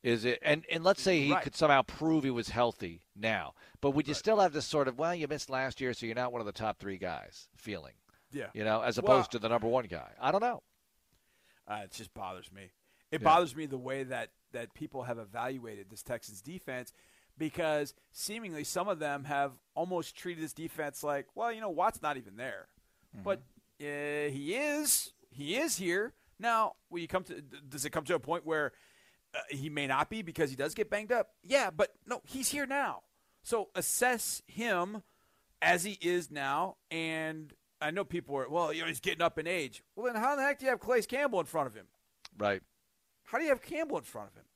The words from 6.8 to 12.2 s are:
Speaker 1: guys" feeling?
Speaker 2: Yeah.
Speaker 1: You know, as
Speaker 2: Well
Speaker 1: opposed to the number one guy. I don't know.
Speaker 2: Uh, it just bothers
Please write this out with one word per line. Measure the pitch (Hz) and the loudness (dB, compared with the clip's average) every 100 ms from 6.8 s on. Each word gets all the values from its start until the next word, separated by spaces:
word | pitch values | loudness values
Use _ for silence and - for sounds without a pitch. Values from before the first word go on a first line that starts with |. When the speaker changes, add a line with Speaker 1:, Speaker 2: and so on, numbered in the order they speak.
| 98 95 | -6 -4
Speaker 1:
guys" | 90 76 50 - - - | -4 -6 -8 -18 -20 -16
feeling? | - 95 67 55 _ _ _ | -10 -8 -10 -20 _ _ _
Speaker 2:
Yeah. | 143 104 | -10 -8
Speaker 1:
You | 107 | -2
know, | 107 110 | 2 2
as | 117 113 | 2 0
Speaker 2:
Well | 101 | 6
Speaker 1:
opposed | 214 - | 6 6
to | 120 | -2
the | 110 | 0
number | 117 110 | 2 2
one | 127 110 | 0 0
guy. | 85 55 - | -8 -10 -4
I | 131 | 0
don't | 185 | 2
know. | 240 226 _ _ _ _ _ _ _ _ _ _ - | 0 -4 _ _ _ _ _ _ _ _ _ _ -10
Speaker 2:
Uh, | 104 | -10
it | 98 | -8
just | - 101 | -14 -14
bothers | - | -10